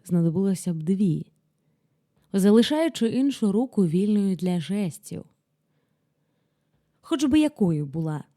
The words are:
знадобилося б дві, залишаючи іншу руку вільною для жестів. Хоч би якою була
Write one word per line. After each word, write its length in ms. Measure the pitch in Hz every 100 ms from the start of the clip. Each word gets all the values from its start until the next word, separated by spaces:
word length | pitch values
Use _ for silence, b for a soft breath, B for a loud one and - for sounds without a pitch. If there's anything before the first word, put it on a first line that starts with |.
| -
знадобилося 680 | 175 165 160 196 185 -
б 100 | 160
дві, 420 | 156 190 202 151 - _ _ _ _ _ _ _ _ _ _
залишаючи 720 | 196 190 220 240 302 330 - 233
іншу 440 | 240 277 254 214
руку 340 | 196 254 - 180
вільною 500 | 170 208 208 196 180
для 240 | 180 180
жестів. 640 | 147 202 190 - - - - _ _ _ _ _ _ _ _ _ _ _ _ _ _ _ _ _
Хоч 240 | - 330 285
би 140 | 302
якою 460 | 302 302 185 156 147
була 380 | 147 160 151 -